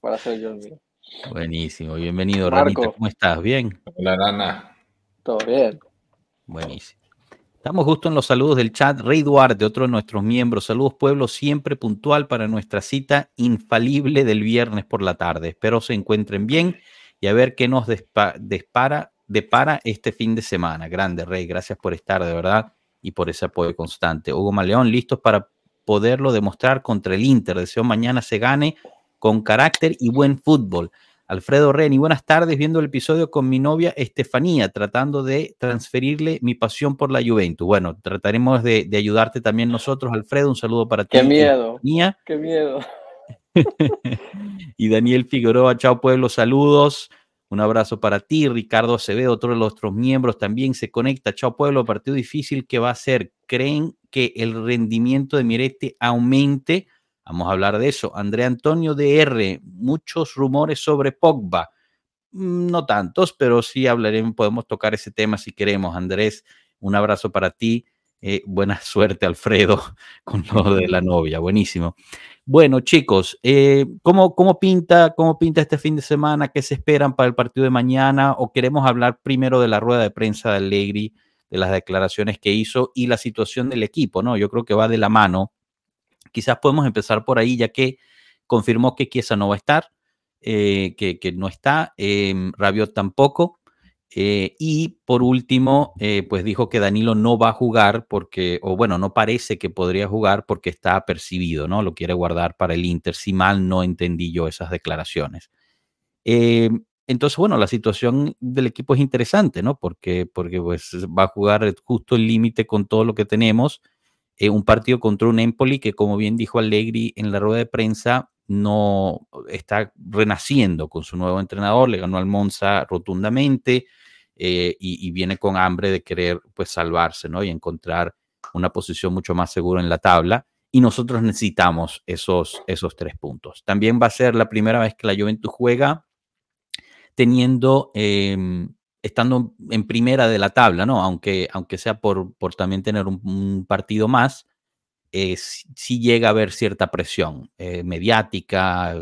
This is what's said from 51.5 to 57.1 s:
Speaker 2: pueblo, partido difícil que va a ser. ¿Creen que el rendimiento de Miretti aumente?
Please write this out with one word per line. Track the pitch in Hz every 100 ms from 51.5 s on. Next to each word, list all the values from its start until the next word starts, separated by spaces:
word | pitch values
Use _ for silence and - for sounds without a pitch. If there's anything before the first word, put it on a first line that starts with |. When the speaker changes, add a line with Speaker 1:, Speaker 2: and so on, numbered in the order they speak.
| 117
Speaker 2:
pueblo, | 143 139 117
partido | 104 - 139
difícil | 123 156 135 143 127
que | 123
va | 120
a |
ser. | 120 - 127 95 _ _
¿Creen | 123 135 147 156 - _
que | - 123 -
el | 113 113
rendimiento | 110 123 113 113 120 135 135 147
de |
Miretti | 120 113 131 131 135 -
aumente? | 120 120 120 135 143 139 135 170 190 _ _